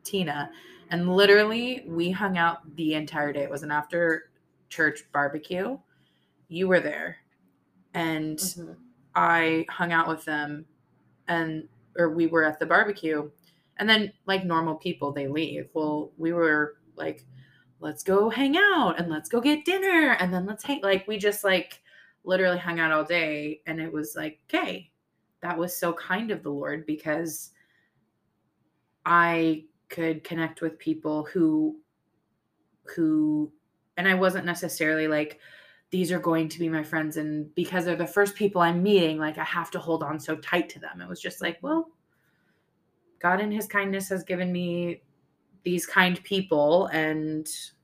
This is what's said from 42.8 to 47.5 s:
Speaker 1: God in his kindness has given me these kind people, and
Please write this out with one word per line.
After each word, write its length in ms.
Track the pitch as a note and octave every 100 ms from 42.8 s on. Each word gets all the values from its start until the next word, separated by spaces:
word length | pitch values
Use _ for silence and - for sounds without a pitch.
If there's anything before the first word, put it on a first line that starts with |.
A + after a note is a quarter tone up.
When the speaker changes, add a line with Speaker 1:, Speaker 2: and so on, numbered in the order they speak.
| _ _ _ -
Speaker 1:
God 200 | F3 F#3+
in 100 | G#3+
his 140 | G#3 G3+
kindness 420 | G3+ G3 G3 F#3+
has 140 | F#3+
given 280 | E3+ F3+ F3+
me 500 | F3+ F3 F3 F3 F3 _ _ _ _ _ _
these 220 | F3+ F3+ -
kind 360 | F#3+ F3+ F3+
people, 640 | - G3 F#3+ D3+ D3 F3 G3
and 600 | D#3+ D#3 D#3 D#3 D#3 D#3